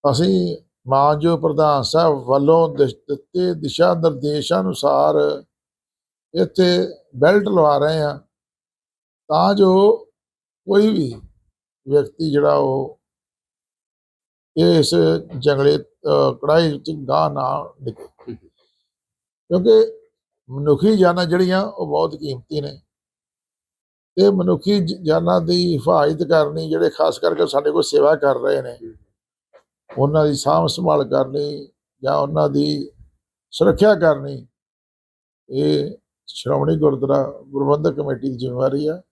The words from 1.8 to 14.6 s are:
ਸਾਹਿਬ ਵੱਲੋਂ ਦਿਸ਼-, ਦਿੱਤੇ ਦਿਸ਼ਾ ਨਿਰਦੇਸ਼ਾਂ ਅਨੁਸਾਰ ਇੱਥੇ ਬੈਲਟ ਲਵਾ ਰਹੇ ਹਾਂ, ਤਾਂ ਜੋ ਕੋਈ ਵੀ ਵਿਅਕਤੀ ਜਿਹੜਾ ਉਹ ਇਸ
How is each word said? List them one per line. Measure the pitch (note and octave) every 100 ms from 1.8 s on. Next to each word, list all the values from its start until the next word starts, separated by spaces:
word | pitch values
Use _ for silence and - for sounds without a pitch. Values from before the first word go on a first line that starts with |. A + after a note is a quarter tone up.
ਸਾਹਿਬ | B2 D#3 E3 C#3+
ਵੱਲੋਂ | B2 C#3 C#3+ E3 E3 C#3+
ਦਿਸ਼-, | C3+ -
ਦਿੱਤੇ | _ C#3+ _ F3+ F3+
ਦਿਸ਼ਾ | E3 D3 - F3
ਨਿਰਦੇਸ਼ਾਂ | E3+ D#3+ C#3 C#3+ D3 C#3+ F3
ਅਨੁਸਾਰ | F#3+ E3+ C#3+ C#3 D3+ D3+ D3 D3+ - _ _ _ _ _ _ _ _
ਇੱਥੇ | E3 F#3 - F3+ F3 F3+ - _ B2+
ਬੈਲਟ | D3 G3+ G3+
ਲਵਾ | F#3+ D3+ C#3+
ਰਹੇ | D3 D#3+
ਹਾਂ, | D3 D3 _ _ _ _ _ _ _ _ _ _ _
ਤਾਂ | D3+ F#3
ਜੋ | G3+ F#3+ F#3 G3+ A#3 - _ _ _ _ _ -
ਕੋਈ | G3+ G#3+
ਵੀ | G3 C3+ A2 - _ _ _ _ _ C3+
ਵਿਅਕਤੀ | C#3+ C3+ _ D#3+
ਜਿਹੜਾ | C#3+ D3 D3
ਉਹ | C#3 C3+ C3+ - _ _ _ _ _ _ _ _ _ _ _ _ _ _ _
ਇਸ | -